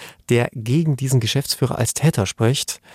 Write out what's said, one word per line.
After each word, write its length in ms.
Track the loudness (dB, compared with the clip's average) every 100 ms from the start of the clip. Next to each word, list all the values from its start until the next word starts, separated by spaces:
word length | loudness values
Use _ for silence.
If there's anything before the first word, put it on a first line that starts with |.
| -20 -8 0
der 220 | 2 0
gegen 440 | -4 0 0 2 0
diesen 220 | 2 2
Geschäftsführer 600 | 2 -2 -2 -2 -2 0
als 160 | -4
Täter 320 | 0 0 2 -2
spricht, 560 | 0 2 0 -4 -10 -16